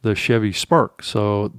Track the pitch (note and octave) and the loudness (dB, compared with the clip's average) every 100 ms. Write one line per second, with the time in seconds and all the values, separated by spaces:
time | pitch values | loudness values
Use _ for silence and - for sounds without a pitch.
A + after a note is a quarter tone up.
0 | A2+ G2+ - A#2 G#2+ F#2+ - E3+ G#2 _ | -2 -2 0 0 0 -4 0 2 2 _
1 | - A2 G#2 G2+ G#2 | -6 -2 0 0 -4